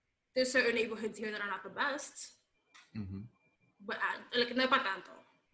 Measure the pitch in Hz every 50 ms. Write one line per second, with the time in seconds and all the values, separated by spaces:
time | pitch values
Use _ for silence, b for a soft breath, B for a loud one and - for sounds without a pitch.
0 | _ _ _ _ _ _ - 254 262 254 - 262 233 233 233 233 220 214 220 208
1 | 226 208 - 214 226 214 208 208 202 202 190 202 - 185 180 190 254 285 269 302
2 | - - - - - - - _ _ _ _ _ _ _ - - - _ - 113
3 | 101 90 95 95 113 120 - _ _ _ _ _ _ _ _ - 196 208 220 -
4 | 202 185 - - - - - 240 240 240 240 247 262 254 262 254 - 196 190 180
5 | - - - - - _ _ _ _ _